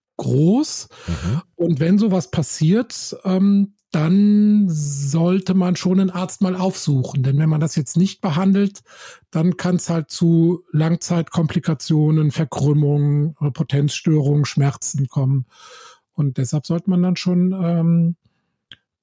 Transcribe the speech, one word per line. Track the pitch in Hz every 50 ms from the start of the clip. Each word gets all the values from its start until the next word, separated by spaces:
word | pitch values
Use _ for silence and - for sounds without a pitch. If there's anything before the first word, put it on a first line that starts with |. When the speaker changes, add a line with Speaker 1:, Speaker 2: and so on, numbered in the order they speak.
| _ _ _ -
Speaker 1:
groß. | - 127 123 135 156 170 208 262 302 - - - - - - - - -
Speaker 2:
Mhm. | 85 71 - 87 117 165 - _ _
Speaker 1:
Und | - 175 170 165 131
wenn | 156 170 196 202
sowas | 226 220 185 185 - -
passiert, | - 175 151 - - - 156 160 190 226 254 - - - - - - - -
ähm, | 196 185 185 196 202 202 202 202 202 - _ _ _ -
dann | 165 151 165 185 196 202 208 208 208 208 208 208 208 202 185
sollte | 160 151 147 143 143 139 143 139 139 165 165 175 185 196 190 - 185
man | 190 180 180 180
schon | - - 180 185 190
einen | 190 185
Arzt | 175 175 185 185 - -
mal | 202 185 185
aufsuchen. | 185 185 190 190 - - 160 143 131 127 - - 139 127
Denn | 135 135 143
wenn | 156 156
man | 151 151
das | 160 156 -
jetzt | 170 135 - - 165
nicht | 185 196 - -
behandelt, | - 190 143 170 190 196 190 196 202 196 202 - - _ - - - - - - _ _
dann | - 160 160 180 180 -
kann's | - 180 180 175 - -
halt | 170 165 151 -
zu | - - 175 170 170 165 165 170 180 170 - _
Langzeitkomplikationen, | - 151 156 165 170 170 - - 175 170 160 - - 175 160 147 - 175 - - 160 - - - 165 151 151 151 156 156 151 147
Verkrümmung, | - - 156 127 - - 139 147 147 151 147 143 147 147 143 147 143 147 147 165 156 -
äh, | 147 143
Potenzstörungen, | - - 147 - - 143 147 147 - - - 170 156 151 135 143 147 147 143
Schmerzen | - - - 139 139 - - - - - 135 135 127
kommen. | - 143 135 131 139 135 127 - _ _ - - - - - - - _ _ _ _
Und | - 147 139 127 -
deshalb | 131 - - 151 -
sollte | - 170 170 - -
man | 180 180
dann | 175 180 180
schon, | - - 185 180 180 180 185 190
ähm, | 190 175 170 170 170 165 165 170 170 165 170 170 - _ _ _ _ _ _ _ _ _ _ - _ _ _ _ _